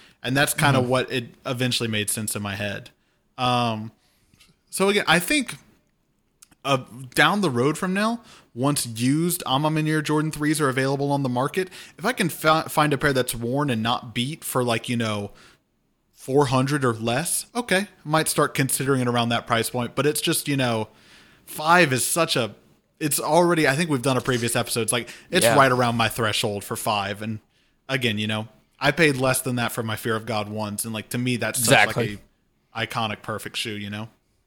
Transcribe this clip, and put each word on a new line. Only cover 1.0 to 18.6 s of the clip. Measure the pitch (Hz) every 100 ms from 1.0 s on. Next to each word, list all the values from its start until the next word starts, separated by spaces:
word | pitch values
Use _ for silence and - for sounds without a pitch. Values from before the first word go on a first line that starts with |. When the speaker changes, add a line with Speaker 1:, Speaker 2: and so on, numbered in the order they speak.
| 123
Speaker 1:
it | 131 117 -
eventually | - 127 127 123 117
made | 107 104
sense | - 107 110
in |
my | 104
head. | 98 104 101 113 _ _ _ _ -
Um, | 127 123 120 110 110 - _ _ _ _ _ _ _
so | - 196
again, | 202 -
I | 165
think, | 175 302 240 - - _ _ _ _ _ _ _ - _
uh, | 135 135 127 117 131
down | - 151 202
the | 185
road | 120 131 156
from | 185
now, | 190 214 233 - - _
once | 117 131 143 120
used | 113 123 147 175 175 -
A | 131
Ma | 156
Maniére | 156 156 156
Jordan | 151 151 156
threes | 151 151 151
are | 147
available | 131 135 139 143
on | 143
the | 135
market, | 123 139 190 185 - - -
if |
I | 202
can | 254 185
fi-, | - 156 160 -
find | - 151
a | 139
pair | 151
that's | 131 123
worn | 117 117 131 147
and | 113
not | 113 120 127
beat | 113 123 160
for, | - 135
like, | 123 113 -
you | 120
know, | 113 104 101 - - _ _ _ _ _ _
four | _ - 135 139
hundred | 131 131 147
or | 131
less, | 110 113 123 170 - -
okay, | 240 240 185
I | 202 -
might | 147 156 151
start | - 147
considering | -